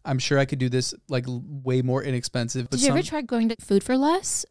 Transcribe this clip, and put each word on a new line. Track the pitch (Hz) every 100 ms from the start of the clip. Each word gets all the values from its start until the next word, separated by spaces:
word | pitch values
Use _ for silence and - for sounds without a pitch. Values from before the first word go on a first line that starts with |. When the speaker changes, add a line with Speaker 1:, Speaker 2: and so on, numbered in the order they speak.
Speaker 1:
I'm | 135 131
sure | - 143
I |
could | 135 143
do | 127
this, | 127 123 - -
like, | 127 127
l-, | 120
way | - 143 131 127
more | 127 131
inexpensive. | 135 123 - 127 117 127 120
But | 139
Speaker 2:
Did | 269
you |
ever | 285
Speaker 1:
some | -
Speaker 2:
try | 311
going | 233 233 226
to | 226
Food | - 202
for | - 262
Less | 285 359 - - -